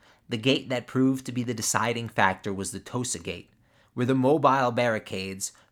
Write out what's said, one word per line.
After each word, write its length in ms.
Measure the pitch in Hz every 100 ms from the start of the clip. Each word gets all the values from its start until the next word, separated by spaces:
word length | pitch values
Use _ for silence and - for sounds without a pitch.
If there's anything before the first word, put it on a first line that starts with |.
| _ _ -
The 80 | 120
gate 320 | 123 151 -
that 200 | 123 -
proved 360 | 127 131 131 131
to 60 |
be 120 | 123
the 100 | 120
deciding 540 | 113 - 107 113 117 117
factor 440 | - 98 95 107
was 200 | 95 95
the 80 | 95
Tosa 400 | - 127 120 90
Gate, 300 | 85 90 - _ _ _ _
where 120 | 123 123
the 100 | 131
mobile 560 | 127 156 135 135 127
barricades 800 | 117 120 110 - 101 95 95 - - _